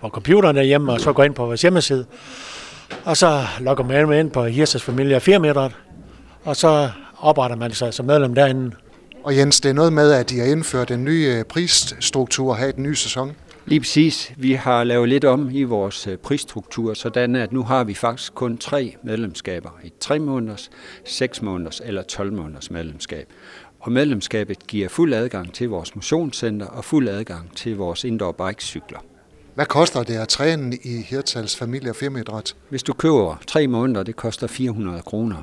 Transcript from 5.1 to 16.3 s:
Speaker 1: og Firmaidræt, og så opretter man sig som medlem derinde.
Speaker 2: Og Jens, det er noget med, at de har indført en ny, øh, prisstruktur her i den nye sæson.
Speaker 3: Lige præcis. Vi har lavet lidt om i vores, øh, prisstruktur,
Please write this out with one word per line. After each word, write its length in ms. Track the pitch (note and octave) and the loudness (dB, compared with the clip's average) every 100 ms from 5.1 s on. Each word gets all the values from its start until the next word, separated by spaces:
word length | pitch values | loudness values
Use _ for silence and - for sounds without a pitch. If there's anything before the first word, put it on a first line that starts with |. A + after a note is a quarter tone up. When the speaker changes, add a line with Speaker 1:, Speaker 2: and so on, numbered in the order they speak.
| C3 | 4
Speaker 1:
og 60 | |
Firmaidræt, 500 | - G3 D#3 C#3+ C3+ - - - - - - - | 6 6 6 2 0 -4 -20 -20 -20 -20 -20 -14
og 120 | - C#3+ | -6 2
så 340 | E3 D3+ C#3 G#2+ - - | 4 6 2 -4 -18 0
opretter 360 | D#3 D3+ B2+ A#2+ | 4 4 2 0
man 140 | A#2+ | -4
sig 220 | G#2+ A#2+ | -4 -4
som 120 | A2 B2+ | -4 2
medlem 300 | D3 C3+ A#2+ | 4 4 4
derinde. 360 | C#3 C3 B2+ G#2 - - - - | 4 4 -4 -8 -20 -20 -20 -12
Speaker 2:
Og 140 | C#3+ C#3 | 0 4
Jens, 240 | C#3 - | 6 4
det 80 | C#3+ | 4
er 40 | |
noget 200 | C#3 E3 | 4 4
med, 180 | D#3 D3 | 6 6
at 180 | C#3+ A#2+ | 6 2
de 100 | B2+ | 0
har 60 | A#2+ | 2
indført 460 | D3+ D#3 B2+ B2 | 2 0 -2 -2
en 120 | B2 | -2
ny, 240 | C3 E3 D3 | 0 2 2
øh, 160 | A#2+ | 0
prisstruktur 1080 | A2 - E3+ - - - - C#3 B2+ - C3 A2+ | -2 -4 2 0 0 -4 -2 0 -2 0 0 0
her 120 | C3+ | -2
i 40 | |
den 120 | C3 | -2
nye 120 | C#3 C#3+ | -4 -2
sæson. 400 | A2 B2+ C3+ D3 - - - | -4 -4 -6 -8 -20 -18 0
Speaker 3:
Lige 140 | D3 | 2
præcis. 540 | B2 D3+ D#3+ - - B2+ | 2 4 4 2 -8 -4
Vi 160 | C3 | 0
har 300 | C3 B2+ A#2+ | 0 2 2
lavet 260 | A#2+ A#2+ A#2+ | 4 2 4
lidt 160 | C3+ C#3+ | 4 4
om 240 | C3 C#3 | 4 0
i 120 | C3+ | -2
vores, 440 | C3 A2 G2 - G#2 | 0 0 -2 -4 -8
øh, 100 | F#2 | -10
prisstruktur, 760 | - | -4